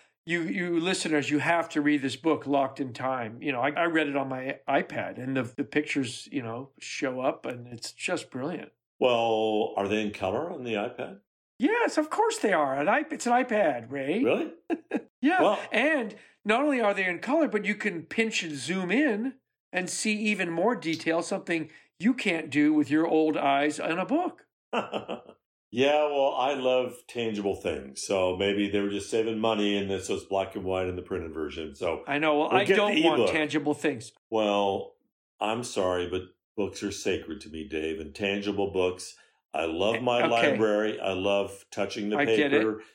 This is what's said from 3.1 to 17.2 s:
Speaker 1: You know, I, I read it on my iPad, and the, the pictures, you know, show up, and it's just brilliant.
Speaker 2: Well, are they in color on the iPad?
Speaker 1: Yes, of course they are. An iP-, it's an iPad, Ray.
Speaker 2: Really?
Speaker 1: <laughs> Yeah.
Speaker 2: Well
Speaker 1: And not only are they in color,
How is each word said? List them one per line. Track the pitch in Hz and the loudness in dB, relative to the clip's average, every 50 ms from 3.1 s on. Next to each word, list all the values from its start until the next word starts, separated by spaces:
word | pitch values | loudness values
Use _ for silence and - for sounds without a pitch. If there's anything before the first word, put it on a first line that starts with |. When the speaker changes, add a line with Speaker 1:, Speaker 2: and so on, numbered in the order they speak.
| 131 127 117 107 113 123 | -2 -2 -4 -6 -8 -6
Speaker 1:
You | 147 151 131 | -4 -4 -2
know, | 120 | 0
I, | 123 143 | 0 0
I | 151 - 165 | 2 2 0
read | 170 160 160 156 | 2 2 2 2
it | 143 139 | 2 0
on | 143 135 | -2 -2
my | 135 135 131 131 135 139 - - | -2 -4 -6 -6 -8 -8 -8 -2
iPad, | - 135 147 - - 156 120 98 87 - 117 127 | 0 0 0 0 -2 -4 -6 -6 -6 -6 -8 -6
and | 131 135 | -2 -2
the, | 131 123 | -2 -2
the | 117 - - 143 | -4 -4 -8 -6
pictures, | - - 147 151 - - 147 131 120 - - - - | -2 0 -2 0 0 -2 -2 -2 -4 -6 -12 -10 -8
you | - 143 | -6 -6
know, | 120 113 113 120 139 139 _ - | -6 -6 -8 -8 -10 -14 _ -16
show | - - - - 147 131 127 127 | -14 -12 -8 -4 -4 -4 -2 -2
up, | 127 143 156 - - | -2 -2 -2 -2 -6
and | 127 127 120 120 | -8 -8 -10 -12
it's | 123 120 113 - - - | -14 -14 -14 -14 -14 -12
just | - - - 180 151 - - | -8 -4 -4 -4 -4 -6 -8
brilliant. | - 127 127 160 180 - - - _ _ _ _ _ - | -8 -8 -6 -6 -6 -8 -10 -14 _ _ _ _ _ 2
Speaker 2:
Well, | 135 127 120 117 117 117 113 110 110 110 107 107 110 - - | 2 4 4 4 2 2 2 2 2 2 2 2 2 0 0
are | 101 101 | -2 0
they | 98 110 110 | 0 0 0
in | 107 101 | 0 -2
color | 104 - 98 92 101 123 156 175 | -4 -2 -2 -2 -2 -2 -4 -4
on | 185 143 123 | -6 -8 -6
the | 120 110 | -4 -2
iPad? | 101 107 120 - - 131 160 196 - _ _ _ _ _ _ _ - | -2 -4 -4 -6 -8 -10 -10 -12 -16 _ _ _ _ _ _ _ 0
Speaker 1:
Yes, | 233 339 440 480 453 - - | 0 2 2 2 2 2 2
of | 320 302 311 | 0 -2 0
course | - - 440 453 453 - | 2 2 2 2 2 0
they | - 214 | 0 2
are. | 185 156 147 135 135 | 2 2 2 2 0
An | 139 147 175 | 0 2 2
iP-, | 226 285 311 311 302 | 2 2 0 -2 -6
it's | 220 - | -4 0
an | 240 240 | 2 4
iPad, | 247 254 254 226 214 196 156 131 120 117 117 | 2 2 2 2 2 4 2 2 0 -4 -8
Ray. | 139 143 131 139 170 226 269 | -6 -4 -2 0 0 2 2
Speaker 2:
Really? | 117 156 233 330 302 - - _ - | 2 2 0 -2 -4 -8 -10 _ -6
Speaker 1:
<laughs> | 330 330 - - - 277 - - _ - | -6 -6 -4 -6 -6 -6 -6 -8 _ -2
Yeah. | - 285 359 370 | 0 2 4 4
Speaker 2:
Well | - 196 202 - - - | 4 4 2 0 -2 -2
Speaker 1:
And | - 208 254 311 320 277 226 208 - - - - _ _ - | 0 0 2 2 2 0 -2 -4 -8 -14 -20 -20 _ _ 0
not | 202 220 240 | 0 2 2
only | 294 302 277 247 | 2 2 2 2
are | 226 202 202 | 2 2 2
they | 190 190 | 2 0
in | 185 175 | -2 -2
color, | 170 | -2